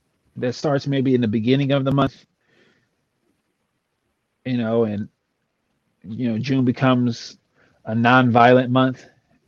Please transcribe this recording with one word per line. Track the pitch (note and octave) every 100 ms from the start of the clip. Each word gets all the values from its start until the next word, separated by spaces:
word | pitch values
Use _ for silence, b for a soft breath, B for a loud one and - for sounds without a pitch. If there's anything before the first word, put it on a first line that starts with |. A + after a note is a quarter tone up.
| _ _ _ -
that | B2
starts | A#2+ D#3+ C#3 C#3+
maybe | C#3 C3
in | B2
the | A#2
beginning | A2+ A2 C3+ C#3
of | C#3
the | C3+
month, | C3+ C3+ - _ _ _ _ _ _ _ _ _ _ _ _ _ _ _ _ _ _ _ _ _ _
you | B2+ B2
know, | A2+ A#2
and, | A2 G#2 G#2+ _ _ _ _ _ _ _ _ _
you | F2+ A2 B2
know, | A2
June | B2 C3+
becomes | B2+ B2 C3 B2+ B2 A#2 - - _ _ _ _
a | -
nonviolent | A2+ A#2+ B2+ B2+ A#2 A#2+ B2+ B2
month | B2+ C3 B2+ - _ _ _